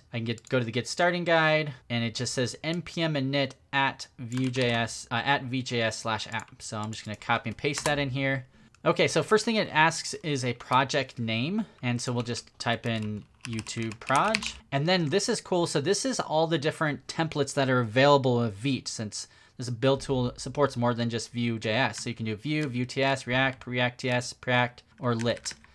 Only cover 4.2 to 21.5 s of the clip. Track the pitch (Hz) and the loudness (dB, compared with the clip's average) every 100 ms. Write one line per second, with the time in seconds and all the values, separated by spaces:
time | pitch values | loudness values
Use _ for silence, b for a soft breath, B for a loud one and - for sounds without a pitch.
4.2 | 117 123 131 127 123 117 117 - - 117 | -6 -2 0 2 2 2 0 -4 -4 -2
5.2 | 135 143 131 131 123 120 113 - 113 107 | 2 0 0 -4 -2 0 0 -2 -4 -4
6.2 | - 113 - - - 110 107 107 - 101 | -4 -8 -10 -14 -10 -6 -6 -8 -10 -8
7.2 | - 117 113 - 147 143 151 143 139 135 | 0 0 0 -4 -4 -2 0 0 0 -2
8.2 | 135 135 127 b b _ 160 175 160 165 | 0 -2 -6 b b _ 0 2 2 2
9.2 | 160 214 233 220 180 151 160 160 - - | 4 2 4 0 2 4 4 2 -6 -6
10.2 | 156 139 123 117 - 127 139 147 127 - | -4 -2 -2 -4 2 2 4 0 -2 -4
11.2 | 113 113 139 214 202 - 123 120 - 120 | -2 -2 0 -2 -4 -6 -4 -2 -2 -2
12.2 | 113 117 - - 123 113 120 113 107 104 | -2 -6 -8 -6 -2 -2 -2 -4 -4 -6
13.2 | - _ 127 113 - 117 113 110 - 139 | -10 _ -8 -6 -6 -6 -6 -6 0 2
14.2 | 196 214 - - - 139 156 185 156 190 | 2 0 -2 -10 -4 -2 2 2 2 2
15.2 | - 226 - 180 165 160 135 202 269 240 | 2 -2 0 0 2 0 0 0 0 -2
16.2 | - 156 165 160 147 - 156 135 - - | 0 0 2 2 0 0 -2 -2 -6 -4
17.2 | 160 147 131 143 131 127 117 117 139 143 | -2 0 0 0 2 4 4 6 8 8
18.2 | 127 120 117 101 139 123 - - 107 - | 6 2 2 -2 -2 -2 -4 -8 -8 -8
19.2 | - b b - 120 113 135 135 - 131 | -12 b b -10 -8 0 2 2 0 0
20.2 | 123 - 131 135 139 120 120 117 117 113 | 0 -4 -6 2 2 2 0 0 0 -2
21.2 | - 120 120 | -4 -2 -2